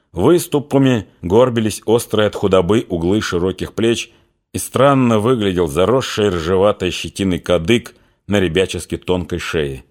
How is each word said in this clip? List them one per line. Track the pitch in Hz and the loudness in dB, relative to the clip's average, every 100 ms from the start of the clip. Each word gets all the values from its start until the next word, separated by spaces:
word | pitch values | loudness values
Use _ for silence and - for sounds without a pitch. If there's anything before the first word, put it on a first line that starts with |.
| _ 87 | _ -2
выступами | 110 170 - 147 131 139 135 120 - _ | 2 2 0 -4 0 2 2 0 -4 _
горбились | 87 107 127 113 110 - - | 0 2 4 2 -2 -4 0
острые | 117 - 107 104 | 0 0 0 0
от | - | 0
худобы | 101 95 87 107 - | 2 2 4 0 0
углы | 87 85 107 | -2 0 0
широких | - 90 92 90 85 | -2 -2 -2 -4 -8
плеч, | - 113 113 - _ _ _ _ | -2 -2 -2 -6 _ _ _ _
и | 104 | -10
странно | - - 139 135 123 110 | -4 0 2 4 2 2
выглядел | 110 127 101 90 82 | 2 0 0 0 0
заросший | 73 92 131 - - 104 | 0 2 2 -2 -2 0
рыжеватой | 87 78 95 101 - 92 | 0 0 2 2 0 -4
щетиной | - 85 - 98 87 | -6 -8 -4 -2 -2
кадык | - 90 82 117 - - _ _ - | 0 0 2 0 -2 -18 _ _ -4
на | 101 | -2
ребячески | 90 82 92 90 - 85 | 0 0 -2 -4 -8 -8
тонкой | - 90 80 85 | -4 -4 -4 -8
шее. | - 85 73 65 - | -4 -4 -4 -6 -16